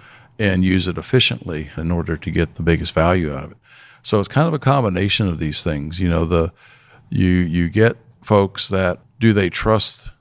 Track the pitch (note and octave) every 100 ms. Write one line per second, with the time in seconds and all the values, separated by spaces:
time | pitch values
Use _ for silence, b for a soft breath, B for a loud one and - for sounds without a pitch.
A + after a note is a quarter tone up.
0 | B B B - G#2 F#2 F#2 F#2 F#2 E2
1 | - C3 - A#2+ - D#2 D2+ - E2 F2
2 | D#2+ D#2 F2 E2 E2 - E2+ D#2+ - -
3 | E2+ F2+ D#2 C#2 D2+ - B B B B
4 | - G#2 G2 C3+ E3 D3+ C3 C#3 A2 F2+
5 | G2+ - G2 D#2+ D#2 C#2+ F2 D2 D2 F2
6 | F2+ E2 E2 F2 E2 b b b b b
7 | _ - F#2 F2+ F2 F2 E2+ G#2 A2+ -
8 | _ _ - G#2 G2 - - G2 F#2 -
9 | _ _ A2+ G#2 F#2 - A2 A2 - -
10 | - -